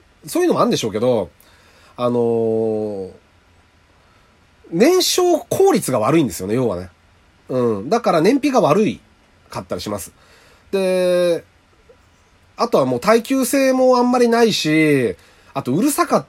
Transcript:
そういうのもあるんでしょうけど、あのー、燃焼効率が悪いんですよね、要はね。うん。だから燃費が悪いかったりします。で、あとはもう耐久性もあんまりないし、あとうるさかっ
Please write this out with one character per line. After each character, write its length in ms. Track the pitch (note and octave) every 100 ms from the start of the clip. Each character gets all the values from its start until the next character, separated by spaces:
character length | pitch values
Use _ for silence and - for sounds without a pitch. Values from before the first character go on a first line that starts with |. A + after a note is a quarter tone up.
| _ _ D#3
そ 140 | D#4+
う 40 |
い 20 | F4+
う 20 |
の 60 | D#3
も 60 |
あ 20 |
る 60 | A3
ん 20 |
で 60 | E3+
し 80 | A2+
ょ 40 |
う 20 |
け 80 | G#2
ど、 300 | B2 A2+ F2 _ _ _ _ _ _ -
あ 140 | B2
の 100 | A#2+
ー、 920 | A#2 A#2 A2+ A2 A2+ G#2+ G#2+ G2 F#2 - _ _ _ _ _ _ _ _ _ _ _ _ _ _ -
燃 300 | E3+ C4+ F#4
焼 420 | - - F4+ D#4+ -
効 220 | - G4
率 180 | B3 -
が 80 | B2
悪 180 | G#2+ E3
い 60 |
ん 40 | B2+
で 60 |
す 60 | F#2
よ 80 | F#2+
ね、 80 | A#2+
要 120 | A#2+
は 120 | F2
ね。 100 | F#2 _ _ _ _ _ -
う 320 | B2+ A#2+ G2+
ん。 80 | A#2+
だ 100 | A3+
か 120 | G#3
ら 80 | E3+
燃 160 | F3+ C4+
費 140 | D4
が 100 | B3+
悪 260 | D#3 F3 F#3+
い 140 | - _ _ _ _ _
か 100 | A#2+
っ 60 | F#2
た 100 | F#2
り 60 |
し 80 | G#2
ま 100 | G2+
す。 140 | - _ _ - _ _ _
で、 720 | G3 F#3 F#3 F3+ F3+ F3 E3 - _ _ _ _ _ _ _ _ _ _ -
あ 120 | A#3+
と 80 | E3
は 80 | B2+
も 120 | B2
う 20 |
耐 220 | G#3 A3+
久 240 | A3+ C4+ B3+
性 280 | C#4 C4
も 240 | B3+ B3+ B3
あ 40 |
ん 100 | B3
ま 80 | B3+
り 100 | A#3+
な 140 | A#3+
い 100 | A3+
し、 600 | - D#3 D#3 D#3 C#3 A2+ F2 _ _ _
あ 80 | C3+
と 120 | B2+
う 80 | D3+
る 100 | C#4+
さ 160 | - D#4+
か 120 |
っ 60 | G#3